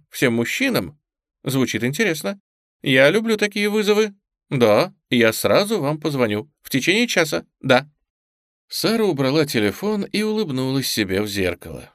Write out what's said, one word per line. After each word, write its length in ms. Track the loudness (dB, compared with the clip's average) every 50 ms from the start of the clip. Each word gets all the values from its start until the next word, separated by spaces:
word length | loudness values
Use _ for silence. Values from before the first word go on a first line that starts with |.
| _ _
всем 240 | -6 -2 0 0 0
мужчинам? 640 | 0 -2 -2 -2 -2 -2 0 0 -2 -4 -6 -10 _ _ _ _ _ _ _ _ _ -8
Звучит 400 | -4 -2 0 0 0 -2 -2 -4
интересно. 560 | -4 -2 -2 -2 -2 -2 -4 -6 -8 -8 -10 _ _ _ _ _ _ _ _
Я 280 | -2 2 4 6 6 6
люблю 280 | 4 2 0 0 -2 0
такие 320 | -2 -2 -2 -2 -2 -2
вызовы. 440 | 0 0 2 2 2 2 2 0 -2 _ _ _ _ _ _ -6
Да, 440 | -2 2 4 4 4 4 2 0 -4 _ _ -2
я 220 | 2 4 4 4 2
сразу 460 | 2 2 2 2 2 2 0 -2 -2
вам 200 | -2 -2 -4 -4
позвоню. 500 | -4 -4 -2 0 0 0 -2 -4 -6 -8 _ _
В 80 | -10 -4
течение 380 | -4 -2 0 0 2 2 0 0
часа, 380 | 0 0 0 0 -2 -8 -8 _ _ _
да". 280 | 0 2 2 2 2 -2 _ _ _ _ _ _ _ _ _ _ _ _ _ _ _ -12
Сара 360 | -8 -4 -2 0 0 2 0
убрала 400 | 0 0 0 0 0 2 2 0
телефон 580 | 0 0 0 0 0 0 -2 -4 -4 -4 -4 -4
и 200 | -4 -4 -4 -2
улыбнулась 680 | -2 -2 -4 -4 -4 -4 -4 -2 -2 -2 -2 -2 -2
себе 300 | -2 -2 -2 0 0 -2
в 60 | -2 -2
зеркало. 600 | -2 -2 -2 -2 -4 -6 -10 -16 -16 -16 -16 -18